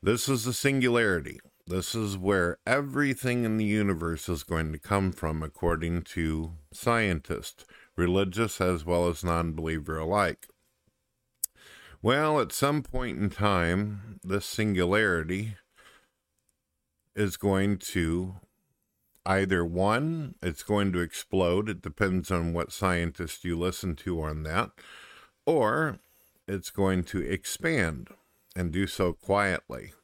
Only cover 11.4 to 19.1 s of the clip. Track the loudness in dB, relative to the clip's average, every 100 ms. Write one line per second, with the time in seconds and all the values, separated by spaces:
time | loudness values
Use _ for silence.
11.4 | -10 _ -20 -20 -20 -4 2 2 2 2
12.4 | 0 0 2 2 -2 -4 -4 -2 -2 0
13.4 | 2 4 4 2 0 -4 -12 -14 -4 -4
14.4 | -2 -2 0 4 4 4 4 2 0 -4
15.4 | -4 -10 _ _ -20 -20 _ _ _ _
16.4 | _ _ _ _ _ _ _ -2 0 2
17.4 | 2 2 2 0 -2 0 2 0 -2 -10
18.4 | _ _ _ _ _ _ _